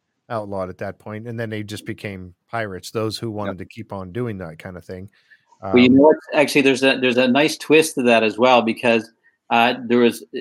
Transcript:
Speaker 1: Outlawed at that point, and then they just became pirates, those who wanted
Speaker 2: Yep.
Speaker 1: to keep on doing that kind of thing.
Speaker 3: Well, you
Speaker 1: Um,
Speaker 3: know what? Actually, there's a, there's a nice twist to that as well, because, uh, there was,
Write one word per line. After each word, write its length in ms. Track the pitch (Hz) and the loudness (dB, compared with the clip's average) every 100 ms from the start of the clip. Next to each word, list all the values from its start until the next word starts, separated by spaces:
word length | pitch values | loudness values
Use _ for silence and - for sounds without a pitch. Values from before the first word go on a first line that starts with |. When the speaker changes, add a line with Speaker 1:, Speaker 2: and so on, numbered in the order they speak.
| _ _ - | _ _ -12
Speaker 1:
Outlawed 400 | 117 101 98 92 | -10 -8 -8 -8
at 80 | 85 | -10
that 180 | 101 90 | -12 -12
point, 300 | 107 107 120 | -14 -14 -12
and 120 | 117 | -10
then 100 | 110 | -8
they 100 | 110 | -8
just 240 | 104 104 - | -10 -12 -12
became 480 | 104 107 95 90 _ _ | -12 -12 -12 -16 _ _
pirates, 400 | 120 107 92 - | -10 -8 -10 -10
those 280 | 113 110 104 | -6 -6 -6
who 100 | 117 | -10
wanted 300 | 104 101 95 | -8 -8 -10
Speaker 2:
Yep. 0 | |
Speaker 1:
to 60 | 92 | -14
keep 280 | - 104 | -16 -14
on 180 | 98 92 | -12 -10
doing 260 | 113 120 98 | -8 -8 -8
that 180 | 85 80 | -12 -14
kind 200 | 95 90 | -16 -16
of 80 | - | -16
thing. 240 | 92 98 _ _ _ _ _ | -16 -16 _ _ _ _ _
Speaker 3:
Well, 160 | 95 120 | 0 4
you 100 | 123 | 6
Speaker 1:
Um, 60 | 135 | 6
Speaker 3:
know 60 | |
what? 140 | 151 156 - | 6 4 0
Actually, 280 | 151 139 151 | -2 0 2
there's 220 | 135 127 | 2 2
a, 140 | 135 135 | 2 2
there's 180 | 127 120 | 0 2
a 100 | 127 | 2
nice 300 | 135 156 - | 2 0 -2
twist 380 | - 156 156 143 | 2 4 4 0
to 80 | |
that 200 | 120 113 | 2 4
as 140 | 110 101 | 2 2
well, 220 | 127 120 | 4 4
because, 500 | 113 107 120 113 110 _ _ _ - | 2 -2 0 0 -2 _ _ _ -2
uh, 240 | 117 120 127 117 | 2 2 0 0
there 120 | 120 | 2
was, 240 | 117 113 - - | 2 0 -10 -12